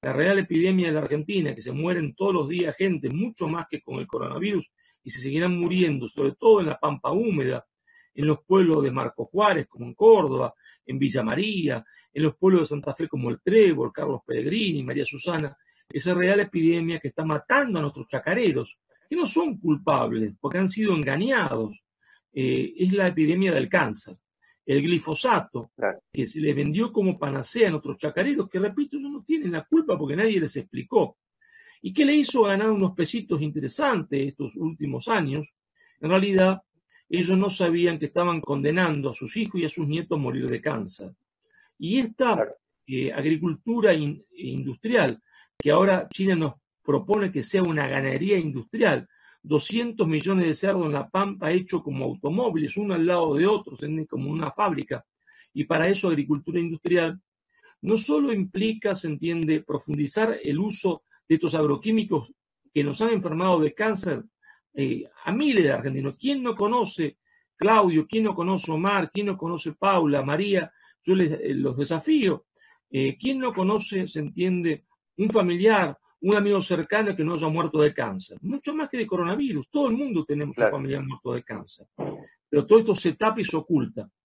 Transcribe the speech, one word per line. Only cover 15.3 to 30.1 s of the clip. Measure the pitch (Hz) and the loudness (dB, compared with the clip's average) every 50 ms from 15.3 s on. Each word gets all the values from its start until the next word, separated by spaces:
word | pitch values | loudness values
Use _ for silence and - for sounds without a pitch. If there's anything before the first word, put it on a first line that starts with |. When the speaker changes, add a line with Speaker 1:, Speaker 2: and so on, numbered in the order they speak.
| 175 160 151 139 139 _ _ _ _ _ _ _ | -4 -2 -4 -6 -8 _ _ _ _ _ _ _
Speaker 1:
Esa | - 147 - 180 180 | -8 -4 0 0 2
real | 180 180 185 196 202 | 2 4 4 4 4
epidemia | 202 196 - 170 160 165 170 170 165 165 170 156 | 2 0 0 2 4 4 4 2 0 -2 -4 -4
que | - 135 | -6 -8
está | - - 156 | -6 -4 -2
matando | 160 151 147 - _ 233 277 285 247 202 170 | -2 -2 -2 -2 _ 2 2 2 2 -2 -2
a | |
nuestros | 151 143 - 135 113 _ | -2 -4 -6 -8 -12 _
chacareros, | - 131 - 156 185 233 247 190 143 131 120 - - _ _ _ _ _ _ _ | -6 -6 -2 -2 -2 2 2 2 2 0 -4 -6 -12 _ _ _ _ _ _ _
que | 302 | -2
no | 349 339 | -2 -2
son | 196 - 320 349 311 226 - | 0 0 0 0 0 -4 -4
culpables, | - 165 151 143 - - 147 131 117 113 117 113 110 104 98 _ | 0 0 0 0 2 0 2 2 0 -2 -2 -2 -2 -4 -6 _
porque | - 143 135 180 | -8 -4 -2 0
han | 190 190 | 0 0
sido | 190 214 214 208 180 | 0 -2 0 0 2
engañados, | 160 147 139 135 151 196 254 269 240 185 139 123 113 113 104 104 - _ _ _ _ _ _ _ _ _ _ _ | 0 0 0 0 0 0 0 0 0 0 -2 -2 -4 -4 -6 -8 -14 _ _ _ _ _ _ _ _ _ _ _
eh, | 135 131 131 131 127 139 - - - | -4 -2 0 0 0 -2 -4 -2 0
es | 185 185 190 | 0 2 2
la | 202 190 180 | 2 2 2
epidemia | - 151 156 151 175 180 190 190 165 | 2 2 2 2 4 2 2 2 2
del | 147 - - | 0 0 2
cáncer. | - 180 156 117 107 - - - 185 _ _ _ _ _ _ _ _ _ _ | 2 0 0 0 -4 -10 -12 -18 -20 _ _ _ _ _ _ _ _ _ _
El | - 135 143 | 0 0 2
glifosato, | 139 160 175 165 - 160 156 151 - 254 226 175 - - _ 123 113 - _ - | 2 2 0 0 0 -2 -6 -2 2 2 2 2 0 -4 _ -10 -10 -10 _ -4
Speaker 2:
Claro. | - 98 - - _ _ | -4 -4 -4 -4 _ _
Speaker 1:
que | _ - 127 | _ -6 -6
se | - - 156 | -4 -4 -2
les | 156 151 143 | 0 0 0
vendió | 139 143 143 151 190 226 240 | 0 0 -2 0 0 -2 0
como | 220 220 196 190 175 - | 0 0 2 2 0 0
panacea | 147 143 139 135 123 - - 233 226 196 | -4 -4 -4 -6 -8 -6 0 2 2 2
a | |
nuestros | 160 147 - 151 135 - | 2 -2 -4 -8 -10 -6
chacareros, | - 151 - 160 196 277 285 302 294 - | -6 -6 -2 -2 -2 0 0 -2 -4 -4
que, | - 185 | -2 -4
repito, | 190 208 202 - 294 285 - 294 | -2 -2 -2 -4 -4 -4 -6 -8
ellos | 269 285 | -8 -8
no | 285 277 - | -10 -12 -4
tienen | - 311 320 294 185 170 | -4 -4 -2 -2 -4 -6
la | 160 151 | -6 -4
culpa | _ - 330 320 302 190 151 | _ 2 2 2 2 -2 -2
porque | 151 139 | -2 -4